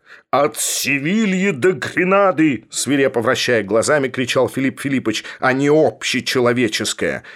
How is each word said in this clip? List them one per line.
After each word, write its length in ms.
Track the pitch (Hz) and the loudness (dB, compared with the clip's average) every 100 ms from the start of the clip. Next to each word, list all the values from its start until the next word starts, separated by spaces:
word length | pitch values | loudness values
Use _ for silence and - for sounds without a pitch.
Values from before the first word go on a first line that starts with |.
| _ - - | _ -20 -4
От 260 | 131 147 - | 0 0 -2
Севильи 920 | - - 127 139 147 214 208 185 196 | -4 -4 -2 -2 0 0 0 0 0
до 220 | 139 185 | 2 0
Гренады!» 920 | 139 - - 180 196 196 147 156 123 - | 0 -4 -2 2 4 4 4 2 0 -6
свирепо 520 | - 123 143 135 120 | -6 0 2 2 2
вращая 420 | 113 123 - 117 | 0 0 2 0
глазами, 460 | 98 110 104 151 131 | 2 0 2 2 0
кричал 380 | 131 120 135 117 | -4 -2 0 0
Филипп 320 | 127 135 131 | 0 -4 -4
Филиппович, 440 | 143 131 113 - - - | -4 -2 -2 -4 -8 -4
«а 140 | 127 | -2
не 160 | 131 143 | 2 2
общечеловеческое. 1500 | 156 135 - - 131 - 131 120 120 117 - 107 - 87 65 - | 4 2 0 -4 -4 -2 0 2 2 0 -2 -6 -4 -4 -4 -10